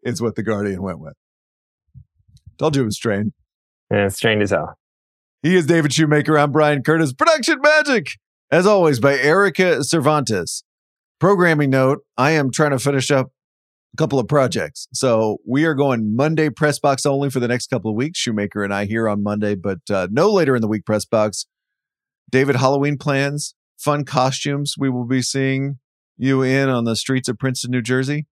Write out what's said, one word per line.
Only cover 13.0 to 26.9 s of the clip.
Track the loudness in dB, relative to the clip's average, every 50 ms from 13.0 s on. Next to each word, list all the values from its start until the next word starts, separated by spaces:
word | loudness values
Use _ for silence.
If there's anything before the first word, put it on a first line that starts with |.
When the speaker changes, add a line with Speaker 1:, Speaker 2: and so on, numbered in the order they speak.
| 0 0
Speaker 1:
up | 0 0 0 -2 _ _ _ _ _ _ _ _ _ _ _ _ -4
a |
couple | -4 -2 0 0 -2
of | 0
projects. | 2 2 2 2 2 0 -4 -6 -6 -10 -16 -18 _ -8
So | -2 0 0 2 2 0 0 -2 -6 _
we | -4 -2 0 0
are | 0 0
going | 0 0 0 0 0 -2 -2 0
Monday | 0 0 0 0 0 0 -2
press | 0 0 0 0 0
box | 0 0 0 0 0 0
only | -2 0 0 -2 -2
for | -2 -2
the | -2
next | -2 -2 -4 -4
couple | -4 -6 -4 -4 -4
of | -4
weeks. | -2 -4 -4 -4 -6
Shoemaker | -6 -4 -2 -4 -4 -4 -4 -6 -4
and | -4 -2
I | -4 -4
here | -4 -2 -2 -2
on | 0 -2 -2 -2
Monday, | -2 -2 -2 -2 -2 -4
but, | -4 -4 -6 -6 -6 _ -4
uh, | -4 -2 -2 -2
no | 0 2 2 2
later | 2 2 2 2 0
in | 0
the | 0
week | -2 -4 -4 -2
press | -2 -2 -2 -2
box. | _ 0 0 0 0 -2 -8 -12 _ _ _ _ _ _ _ _ _ _ _ _ _ _ _ _ _
David, | 2 2 4 4 2
Halloween | 4 4 2 2 2 0 -2 -2
plans, | -2 -2 -2 0 0 0 -2 -4 -6 -8 -10 _ _ _ _ _
fun | -6 -2 -2 -2 -2 -2
costumes | -2 0 0 0 0 0 -4 -4 -4 -4 -4 -4 -6 -6
we | -2 -2 -2
will | -2 -2 -2
be | -2 -2 -2
seeing | -2 -2 -2 -2 -2 -2 -2 -2 -4 -6 -6 -10 _ _ _ _ _ _ _
you | _ 0 0 2 2
in | 2 2 2 2 2
on | 0 0 0 0
the | -2